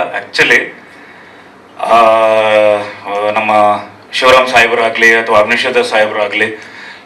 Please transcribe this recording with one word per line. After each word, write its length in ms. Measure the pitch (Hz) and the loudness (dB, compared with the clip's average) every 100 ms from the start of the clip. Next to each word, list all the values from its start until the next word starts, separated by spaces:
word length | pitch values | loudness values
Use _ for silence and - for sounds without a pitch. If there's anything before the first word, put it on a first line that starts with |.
| - | -2
actually. 480 | 101 - - 156 120 - - - - - - - - - - - - | -6 -6 -2 0 0 -2 -12 -20 -20 -20 -20 -20 -20 -20 -20 -20 -10
ಆ, 180 | - 226 113 110 110 110 107 107 104 104 104 104 101 101 104 | 0 2 4 4 2 2 2 2 2 0 -4 -12 -10 -4 -2
ನಮ್ಮ 220 | 107 107 107 104 104 - - - | -2 0 2 2 0 -6 -20 -12
ಶಿವರಾಮ್ 360 | - 127 127 127 | -2 2 2 2
ಸಾಹೇಬ್ರಾಗ್ಲಿ 680 | 117 117 120 113 113 113 117 | 0 0 0 -2 0 2 2
ಅಥವಾ 220 | 113 107 | 2 2
ಅಗ್ನಿಶೇಖರ್ 480 | 107 120 127 123 117 | 2 0 -2 -2 0
ಸಾಹೇಬ್ರಾಗ್ಲಿ, 880 | 113 107 107 104 107 110 107 - - - - | 0 -2 -2 -4 -4 -6 -6 -16 -20 -20 -20